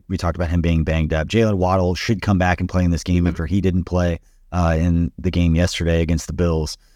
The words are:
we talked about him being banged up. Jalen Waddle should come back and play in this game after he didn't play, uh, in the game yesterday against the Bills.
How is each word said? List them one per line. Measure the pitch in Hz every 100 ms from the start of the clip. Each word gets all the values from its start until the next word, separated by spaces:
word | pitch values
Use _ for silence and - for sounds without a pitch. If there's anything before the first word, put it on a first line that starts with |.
| -
we | 92
talked | 85 80
about | 85
him | 85
being | 82 82
banged | 78 80 78
up. | 80 76
Jalen | 113 110
Waddle | 98 90 95 90
should | 87 - 98
come | - 95
back | 90 90
and | 87
play | 92
in | 87
this | 82
game | - 90 87
after | 82 82
he | 98
didn't | 92 90
play, | 82 90 87 82 - _ _
uh, | 87 85 80
in | 87 85 85 -
the | 90
game | 85 85 80
yesterday | 87 - 85 82
against | 82 82 -
the |
Bills. | 76 87 80 76 - _